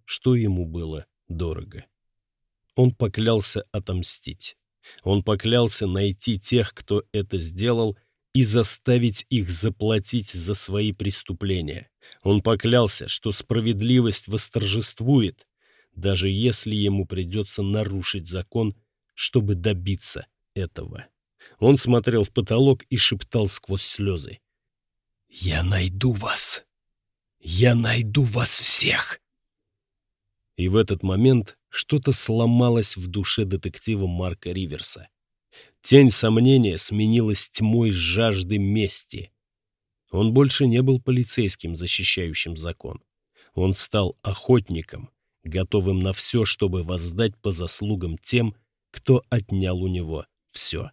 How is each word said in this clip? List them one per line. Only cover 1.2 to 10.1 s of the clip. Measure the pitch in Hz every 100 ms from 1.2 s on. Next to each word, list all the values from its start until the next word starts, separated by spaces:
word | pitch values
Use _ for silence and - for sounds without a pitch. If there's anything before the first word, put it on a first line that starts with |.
| -
дорого. | 82 85 78 - - - _ _ _ _ _ _ _ _ -
Он | 127
поклялся | - 110 - 113 110 - 107 -
отомстить. | 104 - 92 - - - - - - _ _ - -
Он | 95 101
поклялся | 107 101 113 120 117 - 101
найти | 92 101 95 - 101
тех, | - 120 104
кто | - - 104 -
это | 107 95 95
сделал, | 80 90 113 117 110 101 _ _ _
и | 131
заставить | 113 117 110 - - 123 117 101 -
их | 120 90
заплатить | 87 110 - 107 110 -